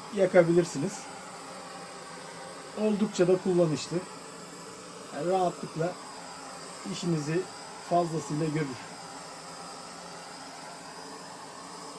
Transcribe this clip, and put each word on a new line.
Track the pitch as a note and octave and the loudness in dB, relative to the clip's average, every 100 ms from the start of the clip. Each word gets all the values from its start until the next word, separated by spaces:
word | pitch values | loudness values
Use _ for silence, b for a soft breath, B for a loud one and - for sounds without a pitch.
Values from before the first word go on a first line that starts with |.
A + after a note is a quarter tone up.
| - G#3 | -4 4
yakabilirsiniz. | F#3 F#3 E3 E3+ E3+ - E3+ - - - - - - - - - - - - - - - - - - - | 8 10 10 8 6 2 -2 -4 -10 -12 -12 -12 -12 -12 -12 -12 -12 -12 -12 -12 -12 -12 -12 -12 -10 2
Oldukça | G#3+ G#3 G#3 - F3 | 4 6 4 6 8
da | F#3 | 8
kullanışlı. | F#3+ F3 E3 C#3+ - E3 - - - - - - - - - - - C#3 | 6 6 6 6 2 -2 -2 -10 -12 -14 -14 -12 -12 -14 -14 -14 -10 -2
Yani | E3 | 2
rahatlıkla | F#3+ F3+ - - D#3 E3+ F3+ - - - - - - - - - | 4 4 2 -6 0 0 0 -10 -12 -12 -12 -12 -12 -12 -10 -6
işinizi | F3+ F3 E3 C#3+ E3 G3 - - - - | -2 2 2 2 0 0 -6 -12 -12 2
fazlasıyla | F3 F3 D#3+ D3 D3+ D#3+ | 4 4 0 0 0 2
görür. | D3+ C#3+ A#2+ - - - - - - - - - - - - - - - - - - - - - - - - - - - - - - - | 2 0 -2 -10 -12 -12 -12 -12 -12 -12 -12 -12 -10 -12 -12 -12 -12 -12 -12 -12 -12 -12 -12 -12 -12 -12 -12 -12 -12 -12 -12 -12 -12 -12